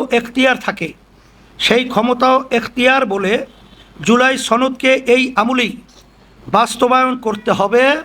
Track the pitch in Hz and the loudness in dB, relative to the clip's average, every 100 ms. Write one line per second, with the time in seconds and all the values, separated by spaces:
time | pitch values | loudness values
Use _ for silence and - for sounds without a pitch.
0 | 262 233 240 262 262 240 - 202 160 - | 0 -2 -2 0 0 0 -4 -6 -8 -12
1 | _ _ _ _ - - - 233 247 214 | _ _ _ _ -20 -4 0 0 0 -2
2 | 233 247 262 262 262 233 240 - 247 269 | 0 2 2 2 0 -4 -4 0 2 2
3 | 240 196 185 233 269 - - - - - | 0 -2 -2 -2 -4 -16 -20 -20 -20 -6
4 | 156 240 254 262 - 233 262 262 262 262 | 2 2 2 0 -2 0 0 0 0 2
5 | 262 247 254 202 233 254 226 - - - | 2 2 2 0 0 0 -2 -6 -18 -20
6 | _ _ _ _ - 196 226 - 247 254 | _ _ _ _ -2 0 0 0 2 2
7 | 254 254 214 214 226 190 196 233 269 311 | 2 -2 -6 -4 -2 -2 0 2 2 0